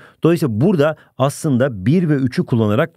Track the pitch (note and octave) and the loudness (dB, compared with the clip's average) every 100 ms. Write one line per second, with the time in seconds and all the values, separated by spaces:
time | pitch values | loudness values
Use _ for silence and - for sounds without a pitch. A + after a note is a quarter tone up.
0 | - _ D#3 F3 D3+ G#2 E3+ F3 D3+ D3+ | -6 _ 0 0 -2 0 0 2 0 -2
1 | _ - C#3 - D#3+ B2 C3+ G#2 F#2+ F3+ | _ -4 -4 -2 -2 0 0 -2 0 0
2 | E3+ C#3+ C3 - - A#2 G#2+ G#2+ E3 | 2 0 0 -2 -2 0 2 0 -2